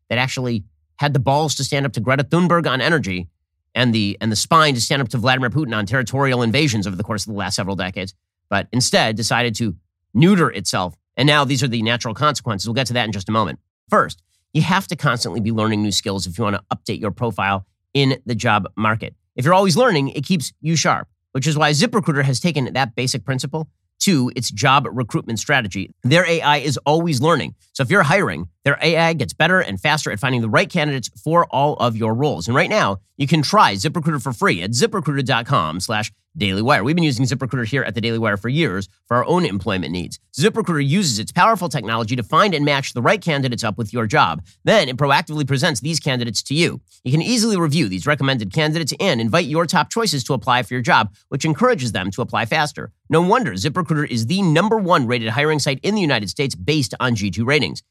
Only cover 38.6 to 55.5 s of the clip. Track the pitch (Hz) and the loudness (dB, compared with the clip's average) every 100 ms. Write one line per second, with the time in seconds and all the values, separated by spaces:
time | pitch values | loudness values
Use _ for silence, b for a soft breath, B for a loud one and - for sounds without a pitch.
38.6 | 147 92 98 _ - 120 - 170 107 98 | 0 -2 -8 _ -2 0 2 2 0 -2
39.6 | 104 95 76 90 82 - _ - 196 226 | -2 -2 -2 -6 -8 -12 _ 0 0 0
40.6 | 185 151 139 185 170 104 110 170 202 220 | -2 0 2 2 0 -2 -2 4 4 4
41.6 | 175 - 104 117 113 127 104 160 208 156 | -2 -6 -4 -2 -2 -4 0 2 4 2
42.6 | 147 139 131 123 135 208 170 143 131 117 | 0 0 -2 -2 2 2 0 -2 -2 -2
43.6 | 110 98 107 123 110 151 104 80 b b | -4 -4 -6 -4 0 2 2 0 b b
44.6 | 156 214 139 123 143 143 165 151 135 139 | 2 2 2 0 2 2 2 -4 -2 0
45.6 | 165 127 151 160 147 123 117 104 - 147 | 0 -2 -4 -4 -2 -2 -2 -6 -4 0
46.6 | 147 73 _ b 127 147 160 247 226 190 | 0 -2 _ b -2 0 2 0 2 2
47.6 | 160 151 110 92 135 147 135 131 104 156 | 0 0 0 -2 -2 0 0 -2 -2 -2
48.6 | 151 160 156 139 190 123 113 165 147 156 | 0 0 -4 -2 0 0 2 0 0 -2
49.6 | 175 170 151 226 220 147 - 131 127 123 | 0 0 0 -2 -2 -2 -2 -4 0 0
50.6 | 123 127 120 143 101 b b 139 160 147 | 0 -4 2 2 2 b b -4 -2 0
51.6 | 254 208 123 95 92 110 104 107 113 151 | 2 2 -2 -2 -4 -4 -4 -4 -2 -2
52.6 | 147 - 85 _ - 160 175 247 180 95 | -2 -6 -16 _ 0 2 4 2 2 -2
53.6 | 143 175 165 151 151 117 113 190 185 151 | -4 -4 -2 -2 -2 -4 -2 0 2 4
54.6 | 208 220 180 175 117 123 110 127 151 | 4 2 2 2 2 0 -2 0 0